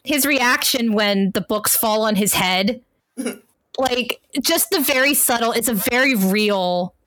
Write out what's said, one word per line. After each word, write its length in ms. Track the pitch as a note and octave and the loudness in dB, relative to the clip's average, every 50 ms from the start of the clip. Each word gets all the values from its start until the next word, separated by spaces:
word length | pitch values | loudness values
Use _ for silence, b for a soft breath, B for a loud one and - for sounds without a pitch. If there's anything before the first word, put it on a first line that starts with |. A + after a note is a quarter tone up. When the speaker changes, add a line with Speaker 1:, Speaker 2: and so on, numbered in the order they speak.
| - | -6
Speaker 1:
his 200 | - D4+ C#4+ B3+ | -2 -2 0 0
reaction 680 | C#4 D4 C4 B3 B3 C4 D4 - - - B3+ A#3 A3+ G#3 | 2 2 2 2 2 2 2 0 0 0 0 0 0 0
when 380 | G#3+ G#3+ G3+ G3+ G3 G3 F#3 | 2 2 2 2 2 0 0
the 100 | - G#3 | 0 -4
books 340 | F3+ - A3 G#3 G3+ - - | -4 -4 -4 -2 0 0 0
fall 280 | - - A3 G#3+ A3 A3 | 0 0 0 0 0 0
on 120 | A3 G#3 | 0 0
his 180 | F#3 G#3 G3 - | 0 0 0 0
head, 460 | - F#3+ F3+ F#3 F#3 G3 G#3 B3 B3 - _ _ _ _ _ _ A#3 | 0 0 0 0 0 0 -2 -4 -6 -10 _ _ _ _ _ _ -10
Speaker 2:
Mm-hmm. 200 | - A#3+ - - - _ _ _ _ _ - - | -8 -8 -10 -10 -16 _ _ _ _ _ -6 -4
Speaker 1:
like, 440 | C4+ B3+ B3 B3 A#3 - - - _ _ - C#4 | -2 -2 -2 -2 -4 -4 -8 -10 _ _ -8 -4
just 280 | - - E4 E4+ - - | -2 0 0 0 0 0
the 100 | G4 F4+ | 0 0
very 340 | C4 D4 C#4+ C4 C4 C#4+ D4 | 0 0 2 2 2 2 2
subtle, 380 | - - - A#3+ A#3 A#3 A3+ | 0 0 0 0 0 0 0
it's 160 | A#3+ A#3 - - | 0 0 0 0
a 60 | A#3 | -2
very 420 | F#3+ - - A#3 B3 C4 C#4 C4 | -2 0 0 0 2 2 2 2
real 800 | G#3 F#3+ F#3+ F#3+ G#3+ G#3+ G#3 G3+ F#3+ F3+ F3+ F3+ F3+ F3+ F#3 - _ _ | 2 2 2 2 2 2 2 2 0 0 0 0 -2 -2 -4 -8 _ _